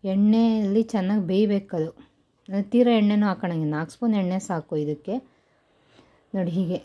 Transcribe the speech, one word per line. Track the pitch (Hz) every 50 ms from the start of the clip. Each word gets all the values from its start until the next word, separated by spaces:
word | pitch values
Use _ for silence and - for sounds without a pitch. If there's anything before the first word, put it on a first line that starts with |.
| -
ಎಣ್ಣೆಯಲ್ಲಿ | 196 190 196 202 214 220 226 226 233 226 220 214 196 196 220 226
ಚೆನ್ನಾಗಿ | 226 - 208 185 185 208 214 185 165
ಬೇಯಬೇಕದು. | 185 190 214 208 202 196 196 - - 170 156 165 - - - _ _ _ _ _ _ _ _ - 190 202 202 202
ತೀರಾ | - 240 247 240
ಎಣ್ಣೆನೂ | 233 220 208 208 208 214 208
ಹಾಕೋಣಂಗಿಲ್ಲ, | 208 185 - - 180 170 160 160 151
ನಾಲ್ಕು | 151 151 165 160
ಸ್ಪೂನ್ | - _ - 233 214
ಎಣ್ಣೆ | 208 185 180 185 190
ಸಾಕು | 190 - 185 165 156 _ - 151
ಇದಕ್ಕೆ. | 151 147 151 147 - - 202 262 - _ _ _ _ _ _ _ _ _ _ _ _ _ _ - _ _ _ _ _ _ -
ನೋಡಿ, | 196 180 175
ಹೀಗೆ | 165 185 190 165 180 - -